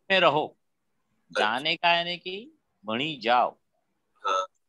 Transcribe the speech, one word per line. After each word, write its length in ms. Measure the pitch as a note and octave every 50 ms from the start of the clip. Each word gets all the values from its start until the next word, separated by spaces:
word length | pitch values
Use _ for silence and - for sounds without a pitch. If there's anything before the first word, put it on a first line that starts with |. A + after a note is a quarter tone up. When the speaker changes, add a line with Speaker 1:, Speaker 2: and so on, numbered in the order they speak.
| _ _
Speaker 1:
में 100 | G3 F#3+
रहो। 280 | F3 D#3+ C3+ D3+ C#3 -
Speaker 2:
अच्छा। 920 | - _ _ _ _ _ _ _ _ _ _ _ _ _ _ _ - -
Speaker 1:
जाने 360 | G#2+ G#2+ A2+ B2+ C#3+ D#3+ E3+
का 200 | E3 - F3 E3+
यानी 200 | E3+ E3+ F3 F3
कि 420 | F3 - F3+ F#3 G3 A#3 D4+ D#4+ _ _ _ _ _ _
भणी 300 | G#2 A2 A#2 C#3 D#3+ D#3
जाओ। 400 | C3 G2+ A2+ A#2+ B2 A2 D#2 - _ _ _ _ _ _ _ _ _ _ _ _ _ _
Speaker 2:
हाँ। 200 | G2 F#2+ F#2+ F#2 - _ _ _